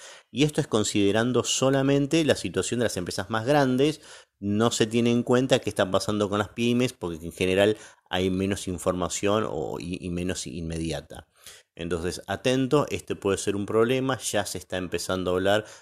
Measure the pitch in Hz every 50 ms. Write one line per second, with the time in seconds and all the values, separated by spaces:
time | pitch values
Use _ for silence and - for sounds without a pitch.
0 | - - - - _ _ - 113 143 151 - - 147 - - 110 104 - - 107
1 | 101 98 98 110 117 123 123 123 107 - - - 131 135 135 135 135 135 139 143
2 | 143 139 160 165 156 135 107 - - 95 82 95 90 - 117 120 120 101 - 95
3 | 87 85 - - 95 - 113 110 113 127 151 147 139 127 127 127 139 156 151 -
4 | - - - - - _ _ _ 101 101 104 104 113 120 - - 117 107 110 120
5 | 117 120 120 120 117 - 127 123 131 131 139 117 - 104 - - 101 92 95 98
6 | - - 107 104 104 95 101 104 107 - - 117 120 120 120 120 123 123 - _
7 | - 87 85 78 85 85 - - 95 92 92 95 101 107 107 - - - - _
8 | _ _ - 92 92 95 92 92 98 98 101 - - 95 90 85 - 95 90 90
9 | 90 85 - - - 101 101 110 110 - 53 78 67 52 - - - 87 90 -
10 | - 92 87 87 90 90 87 - - - - 87 82 80 82 82 80 80 73 71
11 | 73 - - - - _ _ _ - - - - _ _ _ - 85 87 90 82
12 | 82 90 82 - - - 98 95 - 131 127 131 131 123 151 147 131 - - 92
13 | - - 98 - - 98 95 - - 104 95 101 101 98 104 110 113 120 131 131
14 | 131 135 127 110 - - - 104 95 - - 92 - _ 95 92 92 82 - 87
15 | - - 92 92 92 90 90 92 92 98 101 107 104 - - -